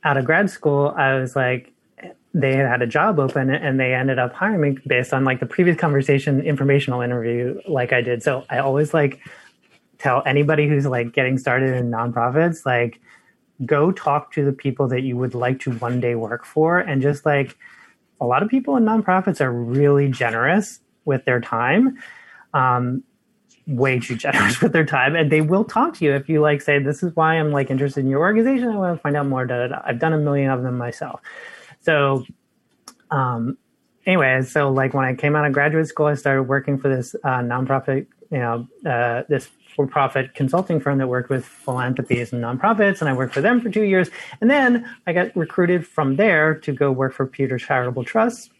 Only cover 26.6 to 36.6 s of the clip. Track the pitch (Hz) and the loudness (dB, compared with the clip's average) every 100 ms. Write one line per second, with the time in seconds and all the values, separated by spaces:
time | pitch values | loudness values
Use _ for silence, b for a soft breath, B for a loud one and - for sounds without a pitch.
26.6 | - 143 139 151 180 165 160 160 151 143 | 2 2 2 -2 -2 2 2 2 2 0
27.6 | 135 131 143 135 135 135 175 214 226 269 | 0 0 -2 0 0 2 2 2 2 2
28.6 | 240 214 185 165 147 147 143 131 127 123 | -2 -2 -2 -2 -2 -2 0 -2 -2 -2
29.6 | 123 143 - 135 160 160 147 143 135 131 | -4 -4 -6 -2 0 0 0 0 0 0
30.6 | 127 123 120 - 143 - B B B B | -2 -4 -6 -8 -12 -12 B B B B
31.6 | B B - 156 139 135 127 - _ _ | B B 0 2 2 0 -4 -18 _ _
32.6 | _ _ - - _ 147 127 117 117 135 | _ _ -20 -20 _ -2 -2 -2 -6 -8
33.6 | _ _ _ _ - 185 135 131 127 151 | _ _ _ _ 0 2 4 2 0 0
34.6 | 143 135 131 139 131 127 147 151 147 139 | 2 2 0 0 -2 0 0 2 2 2
35.6 | 147 156 156 - 151 143 143 135 127 135 | 2 2 -2 0 0 2 0 0 2 0